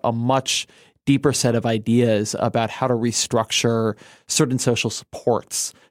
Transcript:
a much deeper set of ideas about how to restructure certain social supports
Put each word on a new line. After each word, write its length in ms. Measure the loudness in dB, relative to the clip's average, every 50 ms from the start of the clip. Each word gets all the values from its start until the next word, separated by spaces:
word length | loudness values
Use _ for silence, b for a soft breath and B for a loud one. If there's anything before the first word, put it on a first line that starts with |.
a 120 | -2 -2 -2
much 520 | 0 0 0 0 0 0 -2 -4 -4 -6 b b b b b b b _
deeper 280 | 0 2 2 2 0 0
set 220 | 2 0 2 0
of 100 | 2 0
ideas 720 | 0 -2 -2 0 2 2 4 4 4 2 2 0 -2 -2 -2
about 300 | -2 0 0 0 -2 -2
how 180 | -2 -2 0
to 60 | 0 0
restructure 1040 | 0 0 -2 -2 -2 -4 0 0 0 0 0 -2 0 0 2 2 2 0 -2 -2 B B B B B B
certain 300 | -4 0 0 2 2 0
social 320 | 0 0 0 0 0 -2 -4
supports 840 | -6 -8 -12 _ -18 -4 -2 0 0 0 -4 _ -8 -6 -6 -8 b b b b